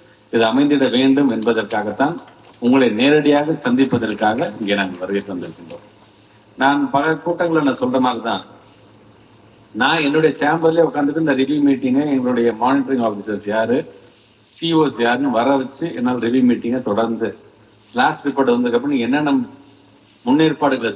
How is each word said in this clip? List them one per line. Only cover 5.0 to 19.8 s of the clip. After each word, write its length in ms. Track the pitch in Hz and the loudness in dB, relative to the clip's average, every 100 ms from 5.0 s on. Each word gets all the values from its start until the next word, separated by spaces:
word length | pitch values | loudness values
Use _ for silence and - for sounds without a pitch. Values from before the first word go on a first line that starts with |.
| 92 101 | -4 -4
தந்திருக்கின்றோம். 640 | 98 90 85 80 82 85 - - - _ _ _ _ - | -6 -10 -10 -14 -18 -20 -20 -20 -20 _ _ _ _ -2
நான் 320 | 135 147 135 | 0 0 0
பல 260 | 143 151 156 | 0 -2 -2
கூட்டங்களை 480 | 170 170 170 160 | -4 -2 0 0
நான் 140 | 143 120 | 0 -2
சொல்ற 220 | 127 131 | -2 0
மாதிரி 240 | 127 113 | 0 -2
தான், 180 | 113 95 - - - - - - - - _ _ - _ _ | -6 -6 -8 -20 -20 -20 -20 -20 -20 -20 _ _ -20 _ _
நான் 300 | 107 135 165 | -4 0 0
என்னுடைய 340 | 143 156 156 - | 0 2 2 2
சேம்பர்லயே 460 | 147 165 160 165 156 | 0 2 2 4 2
உட்காந்துட்டு 340 | 147 143 156 | 2 -2 0
இந்த 140 | 156 | 0
ரிவ்யூ 260 | 131 135 151 | 0 0 2
மீட்டிங்கை, 440 | 143 127 127 131 151 | 2 2 2 0 0
எங்களுடைய 480 | 131 123 120 117 110 | 0 0 0 0 0
மானிட்டரிங் 420 | 127 139 131 127 | 0 0 0 0
ஆஃபீஸர்ஸ் 460 | 113 101 107 98 101 | -2 -4 -6 -8 -4
யாரு, 440 | 110 117 131 - - - _ _ _ _ | -2 0 -2 -4 -12 -20 _ _ _ _
சி 260 | - 165 | -8 -2
ஓஸ் 280 | 160 147 107 | 2 2 0
யாருன்னு 300 | 120 123 143 | 0 0 0
வர 240 | 113 123 135 | 0 2 0
வச்சு, 400 | 127 - 165 123 | -2 -8 -8 -4
என்னால் 240 | 123 123 | -2 -2
ரிவ்யூ 240 | 113 131 | 0 2
மீட்டிங்கை 380 | 123 107 117 127 | 2 2 -2 -4
தொடர்ந்து 560 | 113 101 113 110 107 - - _ - _ _ | -2 -2 -2 -2 -6 -8 -20 _ -20 _ _
லாஸ்ட் 340 | 117 143 156 143 | -2 -2 -2 -6
ரிப்போர்ட் 240 | 135 127 | -2 0
வந்ததுக்கு 280 | 120 120 117 | 2 2 0
அப்புறம் 100 | 143 | 0
நீங்க 140 | 135 | -2
என்னென்ன 540 | 117 143 151 135 117 - - - | 0 -2 0 -2 -4 -12 -20 -20